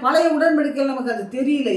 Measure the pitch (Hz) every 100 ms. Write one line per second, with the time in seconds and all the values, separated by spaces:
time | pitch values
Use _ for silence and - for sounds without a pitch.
0 | 254 320 339 302 330 302 285 277 277 262
1 | 247 226 202 254 269 285 233